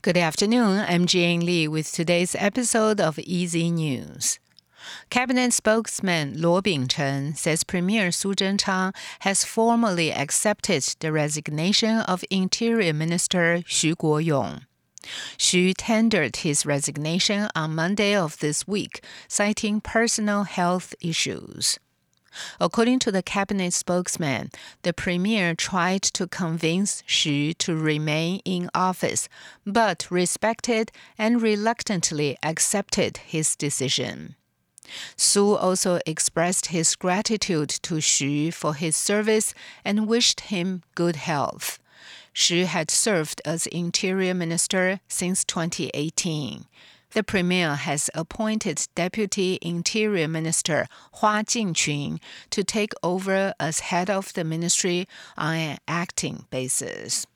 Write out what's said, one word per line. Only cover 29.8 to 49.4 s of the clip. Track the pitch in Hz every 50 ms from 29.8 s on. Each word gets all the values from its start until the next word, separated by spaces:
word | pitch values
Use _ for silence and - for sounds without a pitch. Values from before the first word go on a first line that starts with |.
| 226 202 175 - - -
respected | 175 180 180 175 - - - 214 226 - - - 233 220 226 - - - - - _
and | - 214 220 240 240
reluctantly | 226 220 214 202 208 226 233 - - - 208 170 - - 165 147 151 143 123 - -
accepted | 156 165 - - - - 202 202 - - - 135 104 - - -
his | - - 160 156 - -
decision. | - - 143 - - 131 127 - - 127 - - - 76 - 139 _ _ _ _ _ _ _ _ - - - - - - - -
Su | - - - - 208 202 208 208
also | - - 185 185 180 - 190 175 170 -
expressed | - 156 - - - _ 160 165 175 185 - -
his | - 175 170 160 - -
gratitude | _ - 180 180 196 220 - 226 202 - - 180 151 151 139
to | - - - - 175
Xu | 156 147 - - - 143 139 143 147 151 165 165
for | - - 151 151
his | 143 175 160 151
service | - - - 202 208 214 214 220 220 226 - - - - - - - _
and | 196 202 214 220
wished | 208 226 240 247 - - -
him | - - 208 180 170 190 185 180 - _ _
good | - 170 170 170
health. | 143 - 165 156 143 123 - - - - - - - _ _ _ - - - - - - _ _
Xu | - - - 175 175 185
had | 175 156 175 156 -
served | - - - 226 208 165 156 151 - - -
as | 147 165 165 -
interior | - - 170 175 170 - - - 185 190 190 190 180 185
minister | 180 170 165 170 170 - - 202 185 180 185 196 190 _
since | _ - - 185 175 185 - -
twenty | - - 185 165 175 - - 160 - -
eighteen. | 143 147 160 - - - 180 156 151 143 107 73 58 - _ _ - - - - _ _ _
The | - 220 202
premier | - - 190 175 175 180 185 175 156 143
has | 143 135 160 143 151 - - -
appointed | 160 165 _ - - 220 214 220 220 - 196 156 - - - _
Deputy | - 170 185 - 226 214 196 - 208